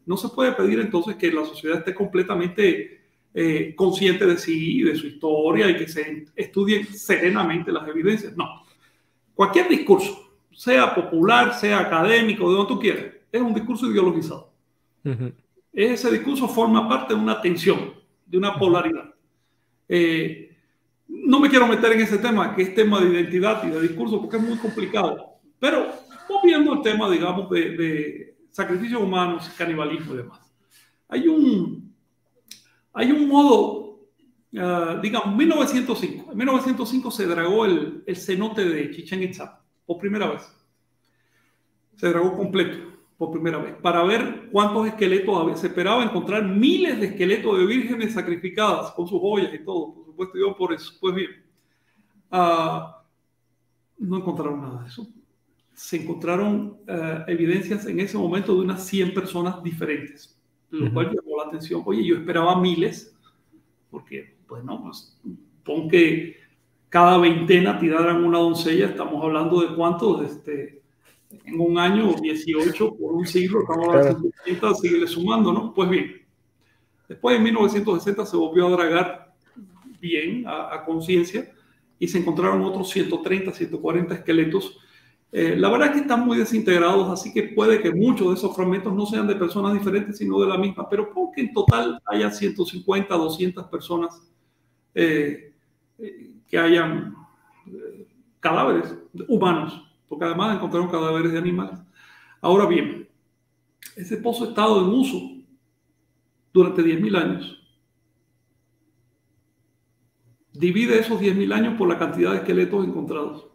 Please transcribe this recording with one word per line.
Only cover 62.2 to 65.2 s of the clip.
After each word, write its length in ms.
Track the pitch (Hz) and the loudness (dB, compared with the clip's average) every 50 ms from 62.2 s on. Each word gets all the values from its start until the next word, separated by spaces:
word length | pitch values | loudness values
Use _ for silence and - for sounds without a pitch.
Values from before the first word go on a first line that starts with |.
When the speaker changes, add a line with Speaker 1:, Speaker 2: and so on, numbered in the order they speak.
| 160 165 175 170 165 175 185 185 | 0 -4 -2 0 2 2 2 2
Speaker 1:
miles, 560 | 180 185 175 160 180 226 - - - - _ _ _ _ _ _ _ _ _ _ _ _ _ _ _ _ | 2 0 0 0 -2 -4 -4 -8 -18 -20 _ _ _ _ _ _ _ _ _ _ _ _ _ _ _ _
porque, 460 | - 73 - _ 69 67 - - _ _ _ _ | -20 -20 -18 _ -16 -16 -16 -18 _ _ _ _
bueno, 340 | 127 120 120 85 101 240 - | -20 -16 -14 -14 -14 -14 -14
pues, 360 | 90 - - - _ _ _ | -16 -18 -20 -20 _ _ _